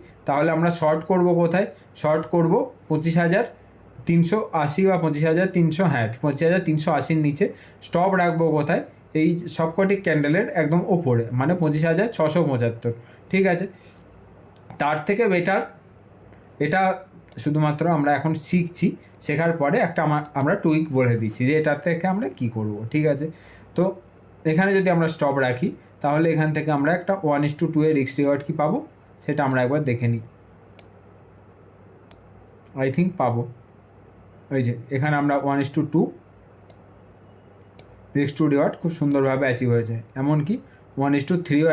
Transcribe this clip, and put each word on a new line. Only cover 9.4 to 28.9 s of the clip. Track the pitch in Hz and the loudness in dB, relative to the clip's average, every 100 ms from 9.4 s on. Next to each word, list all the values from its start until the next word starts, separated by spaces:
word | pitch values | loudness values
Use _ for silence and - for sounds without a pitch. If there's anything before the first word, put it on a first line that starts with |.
| 175 - | -4 -4
সবকটি | 165 180 190 196 180 | -2 0 0 0 0
ক্যান্ডেলের | 151 143 170 240 175 | 0 2 0 0 -2
একদম | 151 175 202 | 0 0 0
ওপরে, | 175 135 117 117 123 | 0 2 0 0 -2
মানে | 139 185 | 0 0
পঁচিশ | 156 151 165 | 0 0 0
হাজার | 175 233 - | 0 0 0
ছশো | 156 175 151 | 0 0 0
পঁচাত্তর, | 127 117 113 117 - - - - | 0 -2 -2 -6 -8 -12 -20 -4
ঠিক | 190 190 | 0 2
আছে? | 175 190 - - - - - - - - - - - | 0 -4 -12 -20 -20 -20 -20 -20 -20 -20 -20 -14 -4
তার | 147 151 - | -2 -2 -2
থেকে | 202 226 | 0 2
বেটার | 180 175 202 - - - - - - - - - - 151 | 2 0 -2 -2 -12 -20 -20 -20 -20 -20 -20 -12 -4 -2
এটা | 185 190 185 - - - - | 2 0 -2 -8 -20 -20 -8
শুধুমাত্র | 151 151 151 147 165 160 | -2 0 0 0 0 0
আমরা | 143 143 | 2 0
এখন | 160 160 - | 0 -4 -2
শিখছি, | 175 170 - 202 - - - - | 0 0 -2 -2 -4 -14 -12 -4
শেখার | 147 170 165 | 0 0 0
পরে | 143 220 175 | 2 4 2
একটা | 170 151 | 2 0
আমা-, | 151 147 143 | 0 -2 -2
আমরা | 139 196 | 0 2
টুইক | 165 156 160 131 | 2 2 2 2
বলে | 123 110 | 2 2
দিচ্ছি | 110 - 127 | 0 -2 2
যে | 151 | 2
এটা | 151 143 | 2 0
থেকে | 175 165 190 | -2 -2 -2
আমরা | 190 254 - | -2 -4 -4
কী | 120 117 | -4 -4
করব, | 107 104 113 | -6 -6 -4
ঠিক | 151 151 | 0 0
আছে? | 135 160 - - - - - | 0 -4 -10 -20 -20 -8 -2
তো | 185 180 - - - - 160 | -2 -4 -14 -20 -20 -6 -2
এখানে | 160 196 190 | 2 2 2
যদি | 185 | 2
আমরা | 170 160 | 2 0
স্টপ | 156 147 135 131 | 0 0 0 0
রাখি, | 123 190 - - - | -2 -4 -6 -18 -6
তাহলে | 143 151 165 | -2 0 2
এখান | 156 156 156 | 0 0 -2
থেকে | 151 143 | -2 0
আমরা | 143 180 | 0 -2
একটা | 180 196 156 | -2 -4 0
one | 143 147 | 0 -2
is | 147 | -2
to | 165 | -2
two | 156 156 | 0 2
এর | 147 | 2
রিস্ক | 135 - | 0 0
রিওয়ার্ড | 143 143 143 | 0 0 -4
কী | 156 | -4
পাবো, | 151 247 - | -2 -2 -8